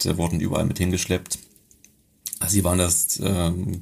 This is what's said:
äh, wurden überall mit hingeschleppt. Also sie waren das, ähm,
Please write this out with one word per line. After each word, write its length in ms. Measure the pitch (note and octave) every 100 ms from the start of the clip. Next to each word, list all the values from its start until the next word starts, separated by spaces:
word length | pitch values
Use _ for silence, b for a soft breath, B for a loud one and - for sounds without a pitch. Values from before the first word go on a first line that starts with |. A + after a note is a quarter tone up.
| F2
äh, 100 | E2+
wurden 240 | E2+ E2
überall 260 | F#2 D#2+ E2+
mit 120 | E2+
hingeschleppt. 640 | F#2 F2+ - F2+ - - - - _ _ _ _ _ _ - -
Also 140 | F2+
sie 100 | G2+
waren 140 | F2 F2+
das, 420 | F2+ - - -
ähm, 580 | G2 F#2+ E2+ F2 F#2+ F2